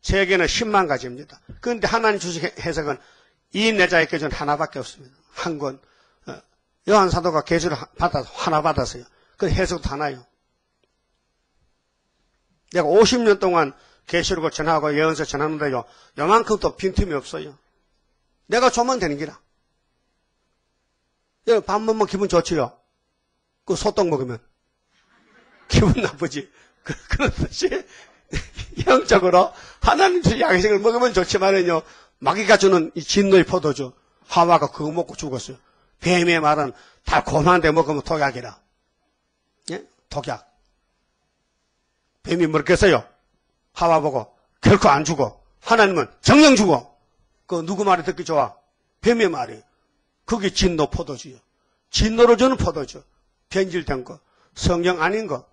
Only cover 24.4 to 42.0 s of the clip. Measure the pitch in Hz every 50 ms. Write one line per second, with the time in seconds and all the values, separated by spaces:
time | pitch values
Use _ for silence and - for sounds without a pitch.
24.4 | _ _ _ _ _ _ _ _ _ _ _ _ _ _ _ _ _ _ _ _
25.4 | _ _ _ _ _ _ - - 214 185 - 247 214 - - - 170 160 - 143
26.4 | 135 _ _ _ _ _ _ _ _ - 147 - - - - - 285 - - -
27.4 | - - - - - 370 - 381 - _ - - - _ _ _ _ _ - -
28.4 | - - - - - - - - - 370 262 254 - - 240 202 180 180 175 180
29.4 | 196 - - - - - - _ - - - 294 381 381 359 359 330 - 226 269
30.4 | - 320 - 180 185 214 208 196 208 226 226 240 247 247 202 185 180 - - 196
31.4 | 190 190 196 190 180 175 170 160 - - - - - _ _ _ - 143 165 202
32.4 | 214 190 220 190 185 196 190 175 160 165 _ 175 151 - - 196 202 196 190 185
33.4 | 160 - - 180 151 156 135 - 139 127 - _ _ _ _ _ _ _ - 175
34.4 | 170 170 175 156 147 135 - - 151 151 151 170 170 - - - - 147 131 123
35.4 | - - 135 - _ _ _ _ _ _ _ _ - 170 180 180 170 175 170 165
36.4 | 156 147 151 151 147 131 - - - - _ _ _ - - 156 - - - 160
37.4 | 147 175 180 175 165 160 151 165 156 139 156 143 - - 165 156 147 139 120 123
38.4 | 107 95 - _ _ _ _ _ _ _ _ _ _ _ _ _ _ _ _ _
39.4 | _ _ _ _ _ - 165 - - _ _ _ _ _ - 143 135 - 127 110
40.4 | _ _ _ _ _ _ _ _ _ _ _ _ _ _ _ _ _ _ _ _
41.4 | _ _ _ _ _ _ _ _ _ _ _ _